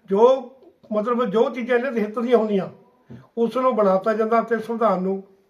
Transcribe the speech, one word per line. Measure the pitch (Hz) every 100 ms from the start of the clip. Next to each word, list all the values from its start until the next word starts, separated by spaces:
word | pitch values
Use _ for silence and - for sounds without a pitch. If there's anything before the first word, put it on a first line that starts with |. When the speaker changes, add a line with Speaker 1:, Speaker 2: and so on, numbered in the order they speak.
| -
Speaker 1:
ਜੋ, | 196 247 262 247 - - _ -
ਮਤਲਬ, | 214 214 240
ਜੋ | 226 214 269
ਚੀਜ਼ਾਂ | 247 233 240
ਇਹਨਾਂ | 269
ਦੇ | 233
ਹਿੱਤ | 208 247
ਦੀਆਂ | 240 226
ਹੁੰਦੀਆਂ, | 214 196 160
Speaker 2:
ਹੂੰ। | - _ _ - 123 - -
Speaker 1:
ਉਸ | 226 254
ਨੂੰ | 262 214
ਬਣਾਤਾ | 202 190 220
ਜਾਂਦਾ | 220 220 226
ਤੇ | 226 226
ਸੰਵਿਧਾਨ | 220 226 220 180
ਨੂੰ, | 190 196 - _